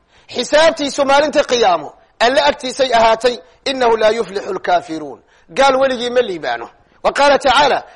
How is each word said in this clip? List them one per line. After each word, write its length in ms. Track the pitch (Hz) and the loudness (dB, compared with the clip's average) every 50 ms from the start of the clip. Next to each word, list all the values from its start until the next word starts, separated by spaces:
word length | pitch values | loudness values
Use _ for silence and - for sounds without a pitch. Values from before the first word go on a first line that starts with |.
| _ _ _ _ _ _ - | _ _ _ _ _ _ -8
Xisaabtiisu 720 | 240 247 - 294 294 320 330 311 - 285 277 - - 277 | -8 -6 0 2 4 4 4 2 0 -6 -6 -4 -2 0
maalinta 380 | 269 277 285 302 294 - 302 277 | 2 2 2 2 2 0 -2 0
qiyaamo, 480 | - 254 240 226 190 175 165 - - - _ _ _ _ _ | 0 0 0 2 2 0 0 -4 -10 -18 _ _ _ _ _
Alle 200 | 220 240 262 294 | 0 2 2 2
agtiisay 540 | 285 285 262 - - 254 240 - 269 262 233 | 2 0 -2 -2 -8 -10 -4 -2 -2 0 2
ahaatay, 440 | 226 226 226 226 220 254 247 240 - - _ _ _ _ | 2 4 4 2 2 0 -2 -2 -2 -10 _ _ _ _
"Innahu 320 | 262 277 262 247 233 226 | -6 -4 0 0 0 2
laa 140 | 214 214 214 | 2 2 0
yuflixu 420 | 226 233 214 170 196 196 - 196 190 | 0 0 -4 -6 -8 -10 -8 -8 -8
lkaafiruun." 720 | 180 - 196 180 170 160 - 160 156 151 143 120 95 _ _ _ _ _ _ | -8 -2 -2 -2 -2 -2 -4 -10 -12 -10 -12 -16 -18 _ _ _ _ _ _
Gaal 260 | 160 208 269 277 262 | -2 0 2 2 2
weligii 340 | 262 269 269 254 220 240 247 | 2 0 0 -2 -4 -6 -2
ma 100 | 240 254 | -2 -2
liibaano. 500 | 240 208 180 160 147 131 117 117 117 - - _ _ _ _ _ - | -2 -2 -6 -8 -6 -6 -6 -6 -8 -14 -18 _ _ _ _ _ -4
Wa 100 | 196 - | -4 0
qaala 260 | - 277 285 277 254 | 2 2 4 2 2
tacaala, 440 | - 269 233 262 294 262 202 143 - - - | 2 2 2 4 4 2 0 -2 -4 -10 -20